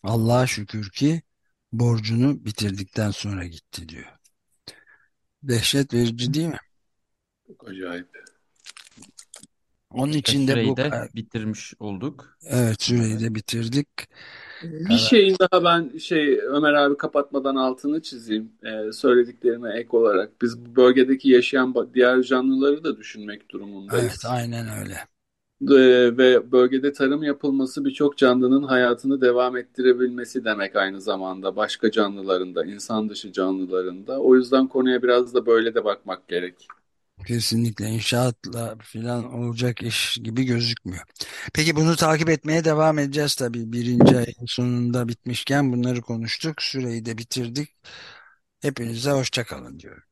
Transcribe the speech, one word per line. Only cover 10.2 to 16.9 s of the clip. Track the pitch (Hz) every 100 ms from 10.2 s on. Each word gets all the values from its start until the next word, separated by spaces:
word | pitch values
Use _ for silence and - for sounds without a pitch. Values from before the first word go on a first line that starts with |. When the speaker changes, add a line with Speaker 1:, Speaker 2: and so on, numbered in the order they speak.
| - 143 135
Speaker 1:
de |
Speaker 3:
süreyi | 135
Speaker 1:
bu | 117 127
Speaker 3:
de | 143
Speaker 1:
kar- | 120 113
Speaker 3:
bitirmiş | 113 107 117 107 104 - -
olduk. | 104 98 127 139 - _
Speaker 1:
Evet, | - 123 120 110
süreyi | - 120 113
Speaker 3:
Evet. | 110
Speaker 1:
de | 113
bitirdik. | 107 - 117 113 131 143 - - - - - - -
Speaker 2:
Bir | 170 156 175 233
Speaker 1:
Karar- |
Speaker 2:
şeyin | - 233 196 185
daha | 185 185
ben | 170 170 156 135
şey, | - 165 147 123
Ömer | 123 143 151
abi | 147 143